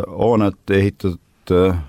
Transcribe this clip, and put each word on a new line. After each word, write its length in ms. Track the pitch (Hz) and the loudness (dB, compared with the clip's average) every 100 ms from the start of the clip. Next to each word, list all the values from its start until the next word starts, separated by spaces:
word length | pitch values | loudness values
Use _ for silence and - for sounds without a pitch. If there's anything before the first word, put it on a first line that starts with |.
| 85 | -2
hooned 520 | 90 107 113 101 - - | -2 0 0 0 -4 -2
ehitatud, 500 | 98 101 - 95 87 _ _ - | 0 0 -2 -6 -8 _ _ -2
äh, 280 | 90 92 87 | 2 2 0